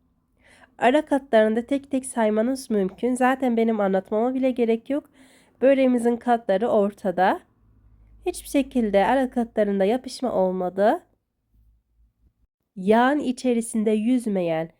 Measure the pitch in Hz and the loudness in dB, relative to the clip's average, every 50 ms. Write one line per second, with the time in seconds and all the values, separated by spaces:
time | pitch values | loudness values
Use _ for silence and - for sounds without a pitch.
0 | _ _ _ _ _ _ _ _ _ _ - _ - _ _ - - 240 262 311 | _ _ _ _ _ _ _ _ _ _ -20 _ -20 _ _ 0 2 2 2 2
1 | 302 - 285 269 277 - - 220 214 220 220 240 240 - 277 269 277 - - 262 | 0 0 -2 -4 -2 2 2 4 4 4 0 -2 -2 -2 -4 -4 -4 -4 -6 -6
2 | 262 - - 240 220 214 214 214 220 247 269 262 - - 220 202 190 185 - - | -6 -6 -4 -2 0 0 0 0 0 -2 -2 -6 -6 -4 -2 -2 -2 -2 -4 -4
3 | 233 247 254 240 254 254 269 262 269 247 233 226 226 226 226 208 202 190 190 190 | -4 -2 0 0 0 0 0 0 -2 -2 0 0 0 0 0 0 0 0 0 -2
4 | 190 - 214 214 233 254 262 262 262 262 247 254 233 226 226 226 - - 269 302 | -2 -2 -2 -2 -2 -2 -2 -2 -2 -2 0 0 0 0 -2 -2 -4 -6 -6 -6
5 | - _ _ _ - _ _ _ _ _ _ _ 240 262 277 262 269 254 247 240 | -6 _ _ _ -20 _ _ _ _ _ _ _ 2 4 4 4 4 2 2 2
6 | 226 240 240 233 - 247 240 226 233 - 190 190 226 247 - 214 196 208 208 - | 0 0 -2 -2 0 0 0 0 0 -2 -2 0 0 0 2 2 0 0 -4 -6
7 | - 190 175 180 185 202 302 370 - _ _ _ _ _ _ _ _ _ _ _ | -6 -4 -2 0 0 0 0 -2 -6 _ _ _ _ _ _ _ _ _ _ _
8 | _ _ - - - 349 349 - - - - 285 269 269 - 247 226 208 196 196 | _ _ -20 -8 -8 -8 -8 -8 -12 -4 -2 -2 -2 0 -2 -2 -2 2 2 2
9 | 196 - 254 277 262 254 - 247 233 233 - 220 214 202 202 196 190 196 240 262 | 2 2 2 0 0 -2 -2 -4 -4 -2 -2 -2 0 0 0 0 2 0 0 -2
10 | - 262 - - 262 226 - 190 185 185 185 185 180 180 185 190 202 226 311 370 | -4 -10 -10 -6 -6 -4 0 0 0 0 0 -2 -4 -4 -2 2 2 2 2 0
11 | - _ _ _ _ _ _ _ _ _ _ _ _ _ _ _ _ _ _ _ | -4 _ _ _ _ _ _ _ _ _ _ _ _ _ _ _ _ _ _ _
12 | _ _ _ _ _ _ _ _ _ _ _ _ _ _ _ 202 180 202 214 233 | _ _ _ _ _ _ _ _ _ _ _ _ _ _ _ -6 0 2 4 4
13 | 247 262 294 294 - 254 247 - - 254 240 233 226 - - 220 208 226 214 214 | 4 2 0 0 -2 -4 -6 -4 -2 -2 -2 -2 -4 -4 -4 -2 0 0 0 0
14 | 214 233 254 247 233 220 196 185 175 165 160 160 165 165 - | 0 0 0 0 0 -2 -2 -2 -2 -2 -2 -4 -4 -8 -12